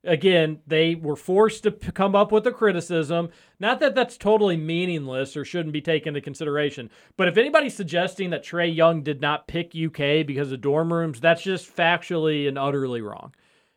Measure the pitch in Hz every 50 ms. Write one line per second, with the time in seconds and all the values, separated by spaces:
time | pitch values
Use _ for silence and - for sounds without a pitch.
0 | - 180 170 147 156 190 180 170 160 156 156 151 _ 139 156 156 165 165 170 165
1 | 160 147 147 - - - 185 202 220 220 214 - - 208 208 - - - - -
2 | 190 202 190 196 208 208 214 220 214 247 247 - 226 208 185 170 170 - 175 160
3 | 156 139 170 170 170 170 _ _ _ _ _ _ 190 220 262 - 311 277 190 254
4 | 240 - - _ - 202 220 214 208 196 170 165 156 156 165 170 185 180 170 156
5 | 143 131 127 131 135 139 - 151 139 - - 175 165 156 147 151 143 165 160 151
6 | - 151 147 143 143 143 135 - 160 147 143 147 147 147 139 139 120 110 _ _
7 | _ _ _ - 185 180 170 214 247 285 294 311 285 247 - - 196 151 160 170
8 | 180 185 185 - 190 180 170 - - - 170 175 175 170 165 160 160 165 170 160
9 | 139 151 147 127 147 147 151 - _ - - 170 170 170 - 165 160 160 160 -
10 | 143 139 147 160 160 143 139 135 143 135 135 123 104 139 143 156 165 165 170 165
11 | 170 160 139 113 139 165 170 165 - 190 190 175 - - _ - 170 165 175 170
12 | 170 - 180 165 156 156 151 147 143 143 135 139 135 143 143 143 135 127 123 117
13 | 110 104 - - - 139 _ _ _ _ _ _ _ _ _